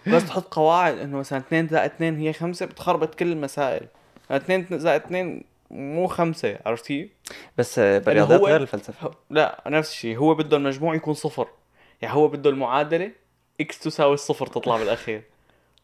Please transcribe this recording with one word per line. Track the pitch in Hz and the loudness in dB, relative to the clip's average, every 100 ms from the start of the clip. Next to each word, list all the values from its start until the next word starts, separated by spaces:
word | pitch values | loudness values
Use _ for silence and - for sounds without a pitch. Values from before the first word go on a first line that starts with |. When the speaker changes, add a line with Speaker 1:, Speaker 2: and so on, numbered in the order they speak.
| - | 2
Speaker 1:
بس | 247 175 | 2 2
تحط | 190 - | -6 -4
قواعد | 165 156 175 175 113 | 2 4 4 2 0
إنه | 139 139 | -6 -8
مثلًا | 139 135 | -6 -6
اثنين | 127 160 165 | -2 -2 2
زائد | 156 143 | 0 0
اثنين | - 165 151 | -2 -4 -2
هي | 156 | -4
خمسة، | 151 170 175 190 | -4 -6 -6 -10
بتخربط | - 180 170 156 - | -4 -2 0 -2 -2
كل | 175 | -2
المسائل. | 160 139 - 135 - - _ _ - _ | -2 -4 -2 -2 -2 -6 _ _ -20 _
يعني | 139 | -4
اثنين | 165 185 180 165 | 0 -2 -2 -2
زائد | 165 147 | 2 0
اثنين | - 180 180 69 - _ _ | 0 -4 -4 -8 -14 _ _
مو | - 139 160 180 | -12 -6 -2 -2
خمسة، | - 170 160 113 98 107 | 0 -2 0 -4 -4 -4
عرفت | 113 - | -4 -4
كيف؟ | 143 196 _ - - - - | -8 -8 _ -18 -18 -8 -4
Speaker 2:
بس، | 120 - | -2 2
آه، | 101 101 | 4 4
Speaker 1:
إنه | 98 | 4
Speaker 2:
بالرياضيات | 107 104 127 | 4 6 6
Speaker 1:
هو | - | 6
Speaker 2:
غير | 156 | 4
الفلسفة. | 135 104 - - 160 | 2 -8 -12 -10 -12
Speaker 1:
هو، | - _ | -12 _
لا، | 151 147 - - | 0 0 -2 -2
نفس | 151 156 | -2 -2
الشيء. | - 117 113 | -6 -6 0
هو | 151 156 | 2 2
بده | 151 147 | 2 0
المجموع | 139 135 165 160 | 0 -2 -2 -2
يكون | 156 | -4
صفر. | 147 151 135 117 _ _ _ _ _ | -4 -6 -6 -8 _ _ _ _ _
يعني | 113 135 | -2 2
هو | 151 | 2
بده | 143 143 | 4 0
المعادلة | 135 123 135 151 165 202 - _ _ _ - | 0 0 0 0 -2 -4 -12 _ _ _ -8
إكس | 151 - | -8 -6
تساوي | 160 - 143 | -8 2 2
الصفر | 143 - 147 127 | 2 -2 -4 -4
تطلع | 120 123 113 | -4 -2 0
بالأخير. | 104 117 - 107 - _ _ _ _ _ | 0 -4 -4 -10 -12 _ _ _ _ _